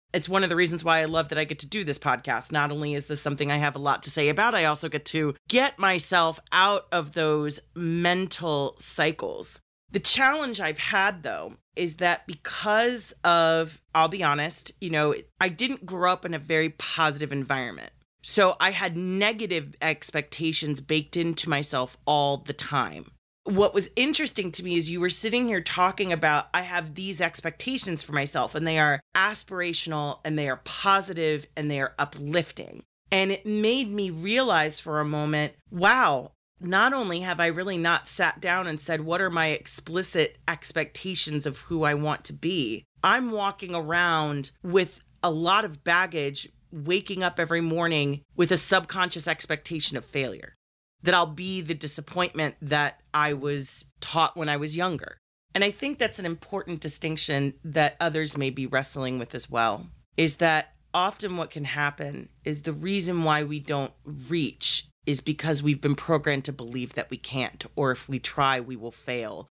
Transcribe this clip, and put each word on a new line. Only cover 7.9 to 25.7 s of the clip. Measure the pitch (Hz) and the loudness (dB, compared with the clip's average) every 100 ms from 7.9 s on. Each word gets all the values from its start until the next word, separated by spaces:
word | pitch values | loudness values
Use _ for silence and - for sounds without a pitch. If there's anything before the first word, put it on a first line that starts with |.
| 170 175 180 185 - 175 147 139 - | 2 2 2 0 -2 -2 0 -2 -4
cycles. | - - 156 160 87 - - - _ _ _ | -6 0 0 0 -6 -8 -10 -12 _ _ _
The | 196 | -2
challenge | - - 262 302 277 208 | 2 4 4 2 -2 -2
I've | 170 151 | -4 -4
had, | - 208 196 185 | 0 2 2 0
though, | 143 85 82 - _ - | -6 -6 -8 -14 _ -4
is | 175 160 | -4 0
that | 175 175 - | 0 0 -4
because | 160 - - 208 214 240 247 - - | -12 -10 -4 2 4 2 0 -8 -2
of, | 175 170 165 165 160 160 _ 160 | 4 6 6 4 0 -8 _ 2
I'll | 160 | 2
be | 190 | 2
honest, | 160 143 151 - - - | 2 2 -2 -6 -10 -10
you | 185 | -2
know, | 156 151 - - _ | 2 2 0 -6 _
I | 185 | -2
didn't | 160 247 269 175 | 0 -2 -4 -8
grow | 180 180 | 0 2
up | 180 180 | 2 -2
in | |
a | 160 | -6
very | 147 160 160 | 0 2 2
positive | - - - 160 143 147 | -2 -6 2 2 2 -4
environment. | 139 131 135 120 80 53 - _ _ | -4 -2 -2 -2 -10 -16 -20 _ _
So | - - 190 - | 0 4 4 6
I | 185 | 2
had | 190 190 165 | 2 -2 -2
negative | 185 190 208 220 214 175 143 - | -2 2 2 0 -2 -4 -4 -4
expectations | 156 151 - 156 147 - 160 151 156 135 | -2 -2 -4 -4 -6 -4 -2 0 -2 -4
baked | 135 156 151 175 | 0 0 0 -2
into | 170 160 - | -2 -2 -2
myself | 143 147 135 127 - - | -2 0 -2 -4 -4 0
all | 147 143 139 | 2 2 0
the | - | -4
time. | 143 - 143 110 76 - - _ _ - | -8 -2 -2 -2 -6 -16 -20 _ _ 0
What | 190 208 | 4 4
was | 202 190 - | 4 0 0
interesting | 262 302 311 - 185 | 2 2 -2 -2 -4
to | 160 | -6
me | 180 175 | -2 0
is | 160 | 0
you | 175 | -2
were | 175 | 0
sitting | 175 220 240 247 | 0 0 0 0
here | 196 | 0
talking | - | -2